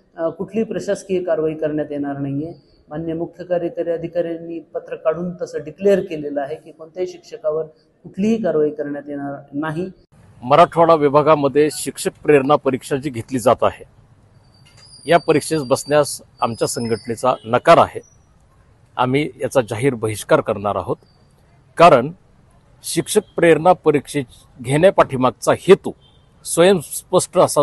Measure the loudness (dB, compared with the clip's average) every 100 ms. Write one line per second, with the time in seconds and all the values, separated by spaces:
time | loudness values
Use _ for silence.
0 | _ -8 -6 -6 -8 -6 -4 -6 -6 -6
1 | -4 -4 -2 -2 -2 -2 -4 -4 -6 -6
2 | -6 -6 -6 -6 -8 -12 _ _ -14 -10
3 | -8 -6 -8 -10 -4 -4 -4 -6 -4 -4
4 | -4 -4 -4 -6 -10 -14 -12 -12 -12 -6
5 | -4 -4 -6 -8 -10 -10 -12 -2 0 0
6 | -2 -8 -8 -8 -8 -10 -16 -20 -16 -8
7 | -8 -10 -18 -8 -4 -4 -6 _ _ _
8 | -16 -4 0 0 0 0 0 -2 -8 -8
9 | -10 -10 -10 -12 -12 -8 -6 -6 -10 -12
10 | _ _ -20 -10 2 6 6 4 4 4
11 | 4 4 4 2 2 2 0 -2 -10 -8
12 | -8 -6 2 4 4 2 0 -4 -4 -6
13 | -6 -10 -6 0 2 4 2 -2 -20 _
14 | _ _ _ _ _ _ _ _ _ -12
15 | 0 0 2 0 0 -4 -2 -2 0 0
16 | 0 -4 _ -6 -6 -4 -4 -4 -4 -4
17 | -6 -4 -2 -2 -2 0 6 6 6 -2
18 | -16 _ _ _ _ _ _ _ _ -4
19 | 0 0 -2 -6 -2 -2 -2 -2 -2 -2
20 | -6 -6 0 0 0 -4 -4 -4 -6 -10
21 | _ _ _ _ _ _ _ 6 8 8
22 | 2 -10 _ _ _ _ _ _ -8 -6
23 | -2 -2 -2 0 4 4 4 2 2 0
24 | -2 -8 -8 -14 _ -12 -2 4 4 4
25 | 0 2 0 0 -2 0 4 4 2 -12
26 | _ _ _ _ -6 2 4 4 -2 -14
27 | -2 -2 0 0 2 2